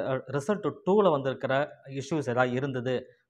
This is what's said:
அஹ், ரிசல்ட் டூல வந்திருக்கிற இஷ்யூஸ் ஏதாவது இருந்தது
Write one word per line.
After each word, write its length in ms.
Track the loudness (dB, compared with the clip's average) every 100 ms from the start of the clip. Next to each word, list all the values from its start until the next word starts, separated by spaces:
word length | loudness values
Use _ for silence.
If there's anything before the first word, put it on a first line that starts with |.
| 2
அஹ், 160 | -2 -2
ரிசல்ட் 400 | -4 -2 -2 -2 -4
டூல 300 | 2 4 6
வந்திருக்கிற 440 | 4 0 -2 0 0 -2 -6 -12
இஷ்யூஸ் 400 | -10 -4 -4 0
ஏதாவது 240 | 2 2
இருந்தது 400 | 0 -2 -2 -2 -4 -6 _